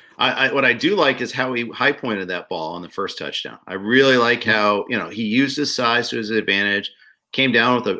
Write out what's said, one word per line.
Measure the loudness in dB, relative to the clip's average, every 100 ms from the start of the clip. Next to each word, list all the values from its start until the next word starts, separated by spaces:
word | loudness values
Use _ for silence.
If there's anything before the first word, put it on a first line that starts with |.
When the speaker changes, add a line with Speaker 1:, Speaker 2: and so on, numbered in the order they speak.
| -16 -2
Speaker 1:
I, | -2 0 0
I, |
what | 2
I | 2
do | 2 0
like | 2 2 2
is | -2
how | -4 -4
he | -4 -6
high | -2 -2
pointed | 0 -4 -4 -4
that | -8 -6
ball | -6 -6
on | -8
the | -10
first | -8 -8 -6
touchdown. | -8 -8 -10 -14 -10
I |
really | -8 2 4 6 6
like | 4 2
Speaker 2:
Yeah. | 2
Speaker 1:
how, | 2 4 2 0
you | -4
know, | -4
he | -6
used | -2 0 0 0
his | -4
size | 0 0 0 0
to | -4
his | -4
advantage, | -2 0 0 2 0 -4 _ -20 _ _
came | 0 2
down | 4 4 2
with | 0
a, | -2